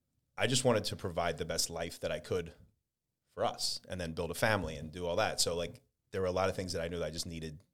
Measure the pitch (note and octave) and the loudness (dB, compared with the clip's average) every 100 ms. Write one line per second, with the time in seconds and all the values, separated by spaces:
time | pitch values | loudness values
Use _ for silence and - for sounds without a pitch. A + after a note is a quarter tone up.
0 | _ _ _ - A2 C3+ B2+ A2 F#2 D#2+ | _ _ _ 0 2 4 6 4 2 -4
1 | G2 E2+ E2+ D#2+ E2 E2 - E2 E2+ - | -4 0 0 0 -2 0 -2 -2 -6 -4
2 | F2 D#2 - F#2+ E2 - - _ _ _ | -4 -4 -2 -4 -4 -12 -20 _ _ _
3 | _ _ _ - G2 - - - - F#2 | _ _ _ -2 -2 0 -2 -4 -6 -4
4 | E2+ D#2+ E2 E2 A2+ G#2 D#2+ D#2 D#2 F2+ | -4 -2 -2 2 4 4 0 -6 -8 -4
5 | F2 F2+ G2+ D2+ F#2 E2+ E2 - _ _ | 0 4 2 2 0 0 -4 -8 _ _
6 | _ G2 F#2 F#2 F#2+ F#2 F#2 F2 E2+ E2+ | _ -2 2 4 4 2 -2 -2 -2 -2
7 | D#2+ D#2+ F2 E2 D#2+ D2 - | -4 -4 -6 -6 -8 -10 -16